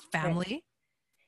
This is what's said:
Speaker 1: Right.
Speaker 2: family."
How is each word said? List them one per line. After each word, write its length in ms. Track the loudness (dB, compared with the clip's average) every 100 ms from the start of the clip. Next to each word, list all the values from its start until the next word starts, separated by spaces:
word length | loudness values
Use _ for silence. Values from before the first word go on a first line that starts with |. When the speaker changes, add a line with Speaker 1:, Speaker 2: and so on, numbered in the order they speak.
| 0
Speaker 1:
Right. 80 | 0
Speaker 2:
family." 400 | 2 2 0 -4 -10 _ _ _ _ _